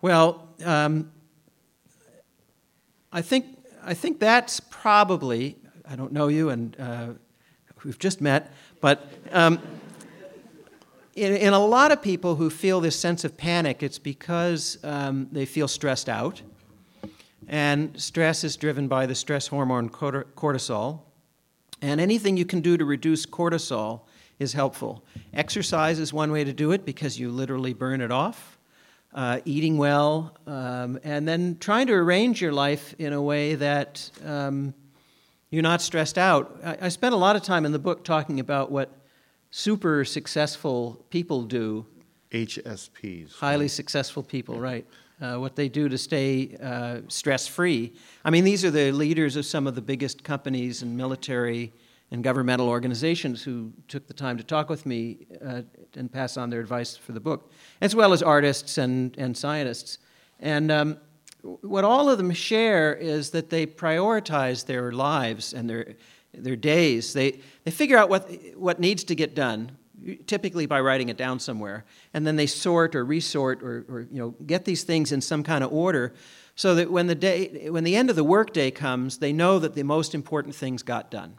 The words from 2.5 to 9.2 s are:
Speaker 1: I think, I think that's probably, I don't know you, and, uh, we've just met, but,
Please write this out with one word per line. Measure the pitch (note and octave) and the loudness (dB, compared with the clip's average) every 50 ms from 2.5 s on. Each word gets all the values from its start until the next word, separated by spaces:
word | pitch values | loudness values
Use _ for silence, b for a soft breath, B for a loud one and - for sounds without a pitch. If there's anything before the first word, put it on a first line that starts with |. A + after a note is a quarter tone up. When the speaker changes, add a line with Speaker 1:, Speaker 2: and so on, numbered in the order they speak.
| _ _ _ _ _ _ _ _ _ _ _ _ - | _ _ _ _ _ _ _ _ _ _ _ _ -6
Speaker 1:
I | F3 E3+ | -6 -2
think, | - B3+ C4 B3+ - - - _ - - - - | 2 2 0 0 0 -12 -20 _ -20 -20 -16 -6
I | F3+ F3 | -6 -6
think | E3+ - E4+ D#4+ D#4 | -2 -2 -4 -2 2
that's | A3 G#3+ A3+ B3 A#3+ - - - | 4 4 4 4 4 0 -6 -8
probably, | - _ - - - A3 G#3 G#3 G#3 F#3 F#3 D#3+ C#3+ C3 A#2+ A2+ B2+ C#3+ - - - - _ E3 - - | -8 _ -20 -4 2 6 6 6 6 6 2 0 0 -2 -2 -2 -2 -4 -6 -12 -20 -20 _ -20 -18 -14
I | C#3 | -10
don't | B2 C3 C3 - | -10 -8 -6 -2
know | D3 D3 D3 | 0 2 2
you, | D3 D#3 D#3+ D#3 | 2 2 2 0
and, | C3 A#2 A#2 A2+ - - | 0 -2 -4 -6 -8 -10
uh, | C3+ B2 A#2+ A#2+ A#2+ A#2+ A#2+ - _ _ _ b b b b b b b - _ - | -10 -8 -8 -8 -8 -10 -12 -16 _ _ _ b b b b b b b -20 _ -12
we've | D3 B2 - | -12 -10 -2
just | - G3 F#3+ - | -2 -2 -2 0
met, | D3 C#3+ C3+ C3+ - - B B B B B B | 2 2 2 2 0 -2 B B B B B B
but, | - C#3+ C#3+ C#3+ - - - - | 4 4 4 4 2 -18 -20 -20